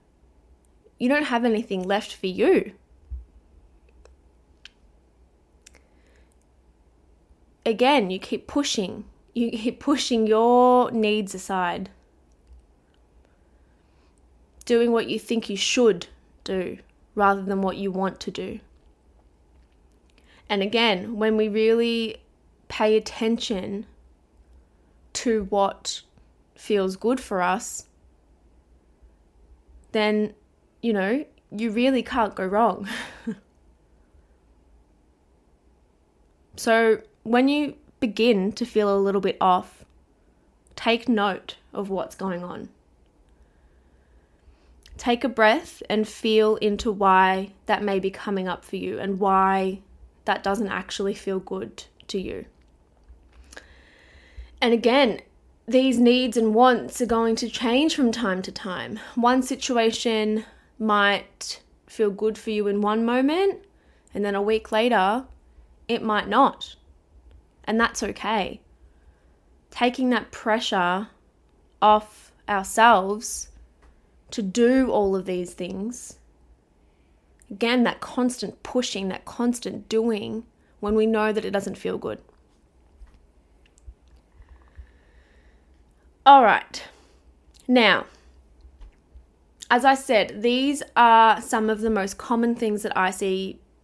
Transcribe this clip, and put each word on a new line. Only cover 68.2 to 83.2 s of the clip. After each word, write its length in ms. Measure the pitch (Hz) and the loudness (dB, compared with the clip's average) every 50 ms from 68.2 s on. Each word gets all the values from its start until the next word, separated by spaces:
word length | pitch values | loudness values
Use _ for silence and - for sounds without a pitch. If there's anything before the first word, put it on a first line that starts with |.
| - 208 220 214 185 - - - _ _ _ _ _ - _ _ _ - _ _ _ _ _ _ _ _ _ _ _ _ | -6 -4 -2 -2 -2 -4 -8 -12 _ _ _ _ _ -20 _ _ _ -20 _ _ _ _ _ _ _ _ _ _ _ _
Taking 400 | - - 240 247 247 - 262 254 | -6 -2 -2 -2 0 0 0 0
that 200 | 240 220 - - | 0 0 -2 -6
pressure 760 | - - - 233 214 226 226 - - 196 175 175 180 190 214 - - _ _ _ _ _ _ _ _ _ _ _ _ _ | -16 -10 -4 -2 -2 -2 -2 -2 -2 0 0 0 -2 -2 -6 -10 -16 _ _ _ _ _ _ _ _ _ _ _ _ _
off 500 | 196 214 214 214 214 - - - - - _ _ _ - | 4 6 6 6 4 -2 -16 -20 -20 -20 _ _ _ -4
ourselves 1040 | 208 196 190 - - - 220 240 233 190 185 190 208 214 233 - - - - - - - - _ _ _ _ - _ _ _ _ _ _ _ _ | -4 -4 -4 -2 2 6 6 8 6 6 4 0 -6 -6 -6 -10 -10 -10 -12 -16 -20 -20 -20 _ _ _ _ -20 _ _ _ _ _ _ _ _
to 100 | - - | -8 -6
do 500 | 214 190 180 240 240 233 254 262 262 240 | -6 -4 2 4 4 6 6 4 2 2
all 240 | - - 202 196 190 | 2 2 2 2 0
of 100 | 190 185 | -2 -2
these 280 | 202 185 180 180 175 - | -4 -6 -6 -6 -8 -8
things, 680 | - 185 175 196 190 196 226 247 - - - - - _ _ _ _ _ _ - _ _ _ _ _ _ _ _ _ _ _ _ _ _ _ _ _ - _ | -10 -10 -10 -8 -8 -8 -8 -10 -12 -16 -18 -20 -20 _ _ _ _ _ _ -20 _ _ _ _ _ _ _ _ _ _ _ _ _ _ _ _ _ -20 _
again, 340 | 214 190 233 226 240 254 240 | -8 -4 -2 0 2 2 2
that 160 | 202 - - | 2 0 -4
constant 600 | - - - - 247 247 247 - - 190 - - _ | -12 -10 -4 -2 -2 -2 -2 -4 -10 -10 -10 -14 _
pushing, 460 | - - 254 247 - - 196 196 190 | -4 -4 -4 -4 -2 -6 -6 -6 -6
that 160 | 185 - - | -8 -8 -12
constant 640 | - - - 240 247 240 - - 190 - 208 202 - | -18 -8 -4 -2 -2 -2 -4 -6 -10 -12 -12 -10 -4
doing, 560 | 220 220 226 240 220 202 220 233 220 220 233 - _ _ _ _ _ _ | -2 0 0 0 -2 -4 -6 -8 -10 -10 -12 -14 _ _ _ _ _ _
when 160 | - 208 214 | -4 -2 0
we 100 | 220 220 | 2 2
know 280 | 226 220 214 214 214 208 | 2 2 2 0 0 0
that 100 | 214 - | -2 -4
it 80 | 196 | -2
doesn't 260 | 196 202 196 196 196 190 | -4 -4 -4 -4 -10 -8
feel 200 | - 190 185 - | -8 -8 -8 -6
good. 240 | - - 107 - - _ _ _ _ _ _ _ _ _ _ _ _ _ _ _ - - - - | -8 -8 -10 -10 -14 _ _ _ _ _ _ _ _ _ _ _ _ _ _ _ -20 -20 -20 -20